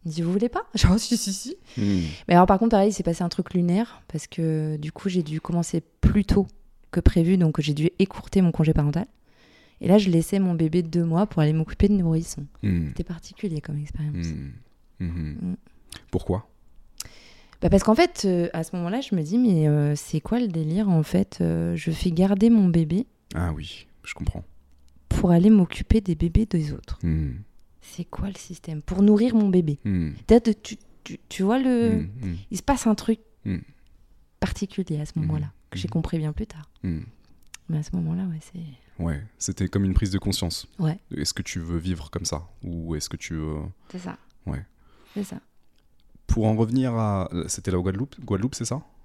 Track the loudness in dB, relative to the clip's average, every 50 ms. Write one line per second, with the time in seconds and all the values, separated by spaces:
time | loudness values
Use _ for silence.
0 | _ -8 -6 -4 -2 0 0 0 0 0 -2 -4 -8 -6 -6 2 4 4 4 4
1 | 2 0 -2 -2 -2 -4 -6 -6 -8 -12 -12 -14 -16 -12 -6 -2 0 0 2 0
2 | 0 -2 -6 -10 -2 4 6 6 8 6 6 2 2 2 4 4 4 4 2 0
3 | -2 -4 -2 -2 -4 -4 -4 -4 -6 -2 -2 0 0 2 2 0 0 -2 -8 -20
4 | _ _ -10 -10 -10 -10 -8 -4 -2 -2 0 -2 -2 -4 -6 -6 -8 -10 -10 -6
5 | -6 -2 -2 -2 -2 -2 -6 -8 -6 -2 -2 -2 -2 -2 -4 -6 -6 _ _ _
6 | 4 4 4 4 2 4 2 2 2 0 -6 -20 -20 -20 _ _ _ -4 -4 4
7 | 4 4 6 6 4 4 4 4 4 2 2 0 -2 -2 0 0 0 -2 2 _
8 | 0 0 0 -14 -14 -2 2 4 4 4 4 2 4 6 6 6 4 2 0 -2
9 | -4 -6 _ _ _ _ _ _ _ _ _ _ _ _ _ _ 2 6 6 6
10 | 6 6 2 2 2 2 0 0 0 0 2 2 0 2 2 0 0 0 0 0
11 | 0 2 2 0 0 0 2 2 2 2 2 0 -2 -4 0 2 4 4 4 4
12 | 2 2 0 0 -2 -4 -10 -12 -14 -14 -14 -6 -2 0 0 0 0 -2 -4 -8
13 | -8 -8 -10 -14 -14 -20 -16 -8 -8 -6 -6 -6 -8 -8 -8 -8 -8 -8 -8 -6
14 | -6 -6 -4 -4 -4 -4 -6 -8 -10 -12 -14 -18 -20 _ _ _ _ _ _ _
15 | -8 -6 -6 -6 -6 -8 -8 -6 -6 -6 -8 -8 -10 -20 -20 -20 _ -20 -20 -20
16 | _ _ -6 -6 -2 -2 -4 -4 -4 _ _ _ _ -20 -20 -20 -20 _ -20 _
17 | -18 -18 -18 -20 -20 -20 -20 -20 -20 _ -14 _ 0 4 4 6 6 6 6 6
18 | 4 2 2 -2 0 0 2 2 0 0 -2 -6 -8 -6 -6 -6 -4 -4 -4 -4
19 | -4 -2 -2 -2 -2 0 0 2 4 4 4 4 4 4 4 4 2 0 0 -2
20 | -4 -4 -6 -6 -2 -2 -2 -2 -2 -2 -2 -4 -4 -2 -2 0 2 2 4 2
21 | 2 2 0 0 0 0 -2 -2 -2 0 0 0 -2 -2 -4 -4 -4 -4 -4 -2
22 | -2 -2 2 2 2 2 4 4 4 6 6 6 4 4 4 2 2 2 0 -4
23 | -4 _ _ _ _ _ -6 -4 -2 -2 -2 -4 -8 -12 -14 -18 -20 _ _ _
24 | _ -16 -12 -6 -6 -6 -6 -6 -14 -16 -20 -20 _ _ -20 _ -20 -20 _ -20
25 | _ -4 -2 0 4 4 6 6 8 8 8 8 6 4 0 -8 0 _ 2 2
26 | 2 0 -2 0 0 -2 -2 -4 -6 -2 -2 -2 -2 -2 -6 -10 -10 -12 -12 -6
27 | -2 -2 0 0 -2 -4 -6 -10 -14 -18 _ -20 -20 _ _ _ -20 -20 -14 -14
28 | -12 -12 -8 -8 -8 -8 -8 -12 -16 -16 -18 -16 -12 -12 -12 -10 -8 -6 0 4
29 | 6 6 6 6 4 4 2 2 2 4 4 4 2 2 -2 -4 _ -2 0 0
30 | 0 -2 -6 -8 4 6 6 6 8 4 -2 -2 _ -16 -16 -16 -16 -20 -20 -20
31 | _ -16 -16 -16 _ _ -6 -2 0 2 2 2 2 2 2 2 2 2 2 0
32 | -2 -4 -8 -8 -6 -6 -6 -6 -8 -10 -10 -8 0 0 0 2 2 0 0 0
33 | 0 -2 -2 -2 _ _ _ _ _ -6 -6 -6 -6 -12 -20 _ _ _ -20 -20
34 | _ _ _ _ _ _ _ _ -6 -6 -4 -6 -8 -8 -6 -6 -6 -4 -4 -6
35 | -6 -6 -6 -4 -4 -2 -2 -4 -4 -8 -10 _ _ _ -12 -8 -8 -4 -4 -4
36 | -4 -2 -4 -4 -4 -4 -6 -6 -8 -10 -12 -20 -20 -20 _ _ -6 -6 -6 -6
37 | -8 -12 -20 _ _ _ -20 _ _ -20 _ -20 _ -6 -6 -6 -6 -6 -6 -4
38 | -4 -4 -4 -4 -4 -6 -6 -10 -12 -16 -16 -16 -16 -16 -16 -20 _ _ _ -6
39 | -4 -4 -4 -6 -8 -14 _ _ -8 -8 -6 -4 -4 -2 0 0 0 2 2 0
40 | 0 0 -2 -2 -2 -2 -4 -2 -4 -6 -6 -8 -12 -16 _ -4 -4 -4 -4 -4
41 | _ _ -8 -6 -6 -6 -6 -6 -8 -8 -8 -8 -6 -4 -6 -4 -2 -4 -4 -6
42 | -6 -10 -10 -8 -6 -6 -8 -8 -10 -12 -20 -16 -12 -10 -10 -8 -6 -6 -6 -6
43 | -6 -8 -10 -12 -10 -8 -8 -6 -6 -6 -6 -6 -8 -10 -12 _ _ _ -16 -14
44 | -14 -14 -16 -16 _ _ _ -14 _ -8 -8 -8 -10 _ _ _ _ _ _ _
45 | _ _ -10 -10 -10 -8 -10 -16 _ _ _ _ _ _ _ _ _ _ _ _
46 | _ _ _ -20 _ 0 0 2 2 2 2 2 0 0 2 0 0 0 0 0
47 | 0 0 0 -2 -2 -4 -4 -6 -6 -6 -8 -6 -4 -2 -2 0 0 -2 -2 -4
48 | -6 -8 -10 -18 -6 -4 -4 -2 -2 -4 -4 -6 -6 -6 -6 -8 -8 _ _ -20
49 | -20